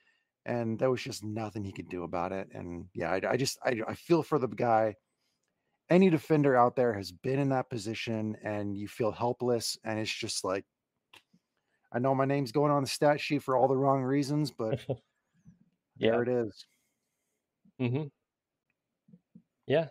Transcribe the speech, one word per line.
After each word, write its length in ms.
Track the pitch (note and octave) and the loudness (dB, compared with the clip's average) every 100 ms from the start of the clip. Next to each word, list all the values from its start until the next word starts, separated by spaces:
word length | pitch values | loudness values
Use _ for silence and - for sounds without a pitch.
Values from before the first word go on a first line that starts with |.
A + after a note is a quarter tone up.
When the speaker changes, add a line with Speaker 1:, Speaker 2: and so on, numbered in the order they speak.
| _ _ _ _ - | _ _ _ _ -6
Speaker 1:
and 320 | A#2+ A2+ A2 | -4 -2 0
there 120 | C3 | 0
was 100 | B2 | 0
just 220 | C3+ G#2+ | -4 -10
nothing 400 | G#2+ G#2+ G#2+ G#2+ | -8 -6 -6 -6
he 80 | G2 | -8
could 180 | - E2+ | -10 -10
do 140 | F#2 | -8
about 280 | E2+ F2 F2+ | -6 -4 -4
it. 160 | F#2+ G2+ | -6 -8
And 340 | G#2+ F2+ F2 F2 | -12 -10 -10 -12
yeah, 180 | - E2 | -6 -2
I, 200 | F#2 G2+ | 0 0
I 60 | A#2+ | 0
just, 220 | C3+ - B2+ | -2 -2 -2
I, 160 | A#2 A2 | -2 -4
I 80 | A2 | -10
feel 260 | - E3+ | 2 2
for 140 | - D3+ | 2 0
the 80 | A#2+ | 0
guy. 480 | G#2 B2 A2 A2 G2+ _ _ _ _ _ _ _ _ - | 0 4 4 4 -2 _ _ _ _ _ _ _ _ 2
Any 220 | E3+ F#3+ | 6 6
defender 460 | D#3+ - D#3 C#3+ B2+ | 4 2 4 6 6
out 180 | A#2+ B2+ | 4 4
there 180 | A#2+ | 0
has 180 | G2+ F#2 | 0 -6
been 260 | F2+ B2+ C3+ | -8 -4 0
in 120 | C#3 | 0
that 200 | C3 - | 0 -2
position, 680 | A#2+ G#2 A2 - A2 G#2+ G#2+ | -8 -6 -6 -4 -4 -4 -6
and 320 | G#2+ G#2 G2+ G2+ | -6 -6 -4 -6
you 120 | G#2 | -10
feel 240 | - A2 | -4 -4
helpless, 640 | F#2 A#2+ B2 B2 A#2 - - | 0 -4 -2 0 0 -2 -6
and 160 | A2 A2 | -6 -4
it's 120 | G#2+ | -4
just 320 | - G#2+ - | -6 -6 -6
like, 220 | F#2+ F#2+ - _ _ _ _ - _ _ _ _ _ _ _ | -4 -4 -6 _ _ _ _ -20 _ _ _ _ _ _ _
I 60 | A#2 | -2
know 160 | C3+ C3+ | 0 2
my 100 | C3+ | 2
name's 260 | C#3+ C#3 | 0 0
going 200 | D3+ D3 | 0 2
on 100 | C#3+ | 2
the 80 | C3 | 0
stat 320 | - D3 D3 | 2 2 2
sheet 220 | - D3 | 0 -4
for 120 | - B2+ | 0 2
all 120 | C3 | 4
the 100 | C3 | 4
wrong 240 | C#3 C3+ | 2 2
reasons, 480 | B2+ C#3+ C3+ D3 C#3+ | 2 0 0 -2 -2
but 300 | - A2+ A2+ - | -4 -4 -4 -6
Speaker 2:
<laughs> 1080 | B2 _ _ _ _ - _ _ _ _ - | -10 _ _ _ _ -20 _ _ _ _ -2
Yeah. 140 | A2 | 0
Speaker 1:
there 120 | A#2 | 2
it 60 | A#2+ | 0
is. 360 | B2 A2 - - _ _ _ _ _ _ _ _ _ _ - | -2 -4 -8 -20 _ _ _ _ _ _ _ _ _ _ -4
Speaker 2:
Mm-hmm. 280 | B2 C3 D3 - _ _ _ _ _ _ _ _ _ - _ - _ _ - | -2 -2 -6 -12 _ _ _ _ _ _ _ _ _ -20 _ -20 _ _ 0
Yeah, 220 | C#3 D3+ | 0 0